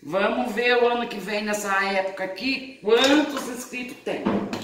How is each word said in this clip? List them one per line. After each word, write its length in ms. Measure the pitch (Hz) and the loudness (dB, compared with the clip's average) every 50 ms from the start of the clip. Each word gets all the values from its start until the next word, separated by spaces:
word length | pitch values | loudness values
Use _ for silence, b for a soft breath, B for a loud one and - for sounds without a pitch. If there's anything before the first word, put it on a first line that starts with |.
| - | -12
Vamos 460 | 139 160 190 208 233 240 247 247 220 202 | -2 -2 0 2 2 2 0 -2 -2 -2
ver 240 | 214 240 247 247 | 0 2 4 4
o 100 | 240 240 | 6 6
ano 220 | 240 240 240 240 226 | 4 4 2 -2 -4
que 100 | 202 202 | -6 -8
vem, 240 | 180 202 214 208 214 | -8 -4 -4 -4 -2
nessa 400 | 214 208 208 208 202 196 190 196 | -2 -4 -2 -2 0 0 0 2
época 420 | 196 196 190 190 190 190 - 190 | 2 0 0 0 -2 -4 -6 -6
aqui, 540 | 185 190 - 226 262 269 254 - - - - - | -6 -6 -6 -4 -4 -4 -4 -6 -12 -16 -8 2
quantos 640 | 202 226 240 262 269 294 302 294 - - 170 - - | 4 4 6 6 6 6 6 4 2 -2 -6 -6 -6
inscritos 480 | 254 240 - - - 247 247 240 - - - | -8 -8 -10 -10 -10 -10 -10 -10 -12 -12 -8
tem. 180 | 214 - - - - - 208 - - - - | -6 -6 -2 -2 0 0 0 -2 -4 -8 -10